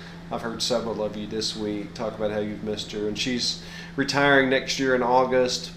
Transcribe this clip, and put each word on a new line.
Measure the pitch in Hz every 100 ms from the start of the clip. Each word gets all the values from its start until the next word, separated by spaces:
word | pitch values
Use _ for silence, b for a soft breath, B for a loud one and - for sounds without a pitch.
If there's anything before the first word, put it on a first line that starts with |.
| B B -
I've | 120
heard | 117 113
several | - 120 110 101
of | 107 107
you | 107
this | 110 107 110
week | 107 104 101
talk | - 110 107
about | 107
how | 107
you've | 104 104
missed | 107 104 -
her, | 107 107
and | 107
she's | 131 120 - - B B B -
retiring | 139 143 143 139 131
next | 135 - -
year | 135 127
in |
August, | 120 127 123 127 123 - -